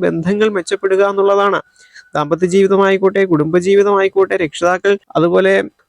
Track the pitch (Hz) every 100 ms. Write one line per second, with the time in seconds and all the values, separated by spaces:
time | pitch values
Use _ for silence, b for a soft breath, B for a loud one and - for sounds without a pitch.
0 | 175 165 165 208 220 202 165 202 196 190
1 | 202 196 196 202 202 170 - B B B
2 | B 151 147 165 180 190 196 196 196 190
3 | 190 196 190 156 151 180 175 196 202 202
4 | 196 196 190 190 160 - 175 180 196 202
5 | - - 170 180 190 196 196 -